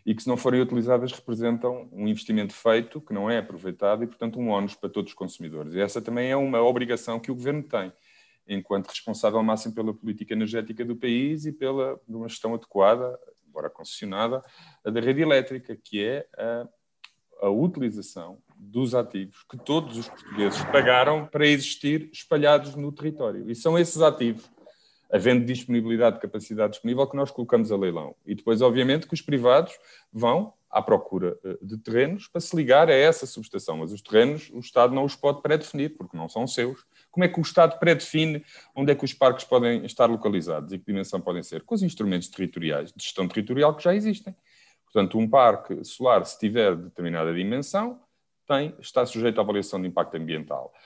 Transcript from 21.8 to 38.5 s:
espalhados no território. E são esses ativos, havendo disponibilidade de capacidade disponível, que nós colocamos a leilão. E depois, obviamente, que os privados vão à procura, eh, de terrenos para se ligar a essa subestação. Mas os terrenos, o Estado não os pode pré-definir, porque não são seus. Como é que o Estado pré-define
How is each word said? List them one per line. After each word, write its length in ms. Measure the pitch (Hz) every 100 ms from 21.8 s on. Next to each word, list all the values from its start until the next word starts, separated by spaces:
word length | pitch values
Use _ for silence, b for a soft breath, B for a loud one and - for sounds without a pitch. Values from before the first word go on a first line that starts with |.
| 143 156 156
espalhados 640 | - - 156 147 147 139 139
no 160 | 143
território. 580 | 143 151 151 117 101 107
E 60 | 113
são 220 | 160 170
esses 240 | 165 151
ativos, 480 | 156 - 120 110 - _ b b b b b
havendo 340 | 95 110 123 120
disponibilidade 720 | 127 127 120 113 113 117 98
de 60 |
capacidade 520 | 104 107 - 107 104
disponível, 340 | - 113 123 139
que 80 | 139
nós 160 | 139
colocamos 400 | - 117 117 107
a 60 | 98
leilão. 380 | 95 82 73 - -
E 100 | 101
depois, 260 | - 113
obviamente, 460 | 127 120 127 147 -
que 60 |
os 80 | 165
privados 520 | - 139 120 135 175 - b b b
vão 420 | 110 117 147 214 - _
à 120 | 107
procura, 560 | 104 101 - 95 87 - 95
eh, 120 | 90
de 160 | 98 110
terrenos 500 | 113 113 143 196 -
para 140 | 175
se 120 | -
ligar 360 | 170 127 139 165
a 40 |
essa 320 | 135 151 160 131
subestação. 520 | - 110 98 - 80
Mas 160 | 80
os 80 | 104
terrenos, 480 | - 110 127 151 -
o 60 | 120
Estado 340 | 123 123 123
não 120 | 135 139
os 100 | -
pode 260 | 143 143
pré-definir, 540 | - 156 - 147 151 156
porque 220 | 90 82
não 100 | 80
são 180 | 110 127
seus. 400 | - 120 135 _ b b
Como 140 | -
é 60 | 180
que 100 | 175
o 20 |
Estado 380 | 156 - 165 165
pré-define 640 | 170 160 - 156 160 151 B